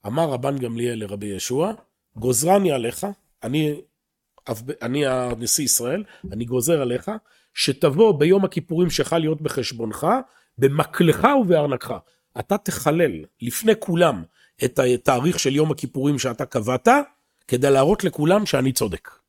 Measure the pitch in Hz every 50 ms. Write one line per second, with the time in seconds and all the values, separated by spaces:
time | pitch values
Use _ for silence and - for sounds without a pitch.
0 | _ 104 117 156 165 156 135 123 123 139 143 139 123 117 117 117 120 120 120 113
1 | 107 95 104 101 101 104 98 92 - - 123 135 165 208 220 - _ _ _ _
2 | _ _ _ 113 107 127 127 117 143 170 190 202 196 180 143 131 113 117 120 -
3 | - 202 202 _ _ _ _ _ - 120 131 156 156 151 147 147 - _ _ _
4 | _ _ _ _ _ _ _ _ _ - 120 110 117 131 147 - 117 117 127 147
5 | 147 135 127 127 123 123 120 110 120 110 - - 147 123 - - 120 123 147 202
6 | 208 - - - - 92 98 107 120 117 123 127 113 165 170 151 135 123 120 123
7 | - - 214 220 _ _ _ _ _ _ _ - - - 135 - - 151 135 165
8 | 226 220 196 135 143 170 190 202 190 190 - 170 - _ 165 160 180 175 - -
9 | 143 - 170 170 160 156 156 147 156 151 - 139 117 - 127 113 113 107 107 -
10 | - 170 226 262 254 _ _ _ _ _ _ - 131 135 139 156 160 - - -
11 | 180 165 151 - - 247 294 277 233 175 175 156 147 143 135 123 - - 120 98
12 | _ _ _ _ _ _ _ 110 - _ 196 208 _ - - - - 156 147 170
13 | 170 139 92 78 76 _ _ _ 117 120 - - 220 220 214 220 - - 170 170
14 | 175 160 127 92 80 _ _ _ _ _ _ _ - 127 - - 135 123 123 120
15 | _ - 131 120 131 165 - - - 135 135 143 156 156 139 - - 127 _ 143
16 | 131 143 147 131 - 127 117 - 135 - - 123 107 117 127 127 _ 233 247 285
17 | 285 - _ _ _ _ _ _ _ - - 123 135 139 139 135 135 156 208 -
18 | 190 175 - - 147 156 185 214 214 - - 135 127 135 127 - 110 104 82 -
19 | _ - - _ _